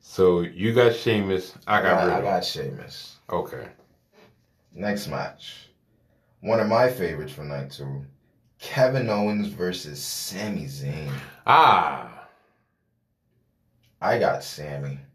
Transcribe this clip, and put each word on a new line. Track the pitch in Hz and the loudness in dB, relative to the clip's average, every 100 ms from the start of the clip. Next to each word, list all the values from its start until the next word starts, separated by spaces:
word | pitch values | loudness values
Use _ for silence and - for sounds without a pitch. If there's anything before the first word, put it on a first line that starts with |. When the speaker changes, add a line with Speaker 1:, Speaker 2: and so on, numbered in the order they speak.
Speaker 1:
So | - - 92 87 | -12 4 6 6
you | 85 87 107 | 0 -2 2
got | 117 120 113 | 6 6 4
Sheamus, | 120 107 98 95 - - - | 2 2 2 -2 -4 -16 0
I | 104 | 2
got | 95 92 | 4 4
Speaker 2:
I, | |
I | 87 | 4
Speaker 1:
Riddle. | 87 | 2
Speaker 2:
got | - 92 85 | 0 -2 -2
Sheamus. | - 69 - - - - - _ | -6 -8 -8 -14 -18 -20 -20 _
Speaker 1:
Okay. | 87 - 64 60 - _ _ _ _ - _ _ _ _ | -6 -6 -10 -14 -18 _ _ _ _ -20 _ _ _ _
Speaker 2:
Next | - 101 101 - | -8 -4 -4 -4
match. | 73 - - - - - _ _ _ _ _ _ _ | -6 -8 -10 -20 -20 -20 _ _ _ _ _ _ _
One | 92 113 | 0 2
of | 104 | 4
my | 113 127 | 4 4
favorites | 120 87 76 76 | 2 -4 -4 -10
from | - 71 | -10 -8
night | 71 67 | -8 -8
two. | - 69 69 - _ _ _ _ _ | -10 -10 -10 -12 _ _ _ _ _
Kevin | - 139 127 131 113 | -8 2 2 2 0
Owens | 104 104 104 101 | 0 0 0 -2
versus | 90 90 90 76 71 | -2 -4 -4 -10 -10
Sami | - - - 95 107 - 101 | -8 -8 -8 -8 -6 -6 -8
Zayn. | 139 139 147 - 67 - - - | -8 -8 -6 -6 -8 -10 -10 4
Speaker 1:
Ah. | 143 147 95 78 65 60 - - _ _ _ _ _ _ _ _ _ _ _ _ _ _ _ _ _ | 6 8 6 2 -4 -12 -18 -20 _ _ _ _ _ _ _ _ _ _ _ _ _ _ _ _ _
Speaker 2:
I | - - | 0 2
got | - - | 2 0
Sami. | - - 73 69 69 69 - | -6 -12 -8 -8 -8 -10 -14